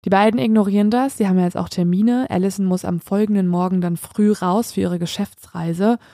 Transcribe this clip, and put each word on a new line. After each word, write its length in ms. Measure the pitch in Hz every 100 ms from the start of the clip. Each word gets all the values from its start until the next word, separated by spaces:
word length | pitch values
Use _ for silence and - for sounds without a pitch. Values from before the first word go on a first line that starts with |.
| -
Die 40 |
beiden 300 | 190 214 226
ignorieren 480 | 240 220 202 202 208
das, 300 | 240 269 -
sie 100 | 202
haben 80 | 185
ja 60 |
jetzt 140 | 180 -
auch 100 | 170
Termine. 640 | - 175 180 220 247 262
Allison 340 | 180 190 190
muss 220 | 190 180 -
am 120 | 175
folgenden 480 | - 196 214 202 180
Morgen 360 | 175 180 185
dann 160 | 175 170
früh 340 | - - 208
raus 400 | 208 180 196 240
für 80 | -
ihre 180 | 190 175
Geschäftsreise 1000 | 170 - 202 - - 170 165 170 208 233 _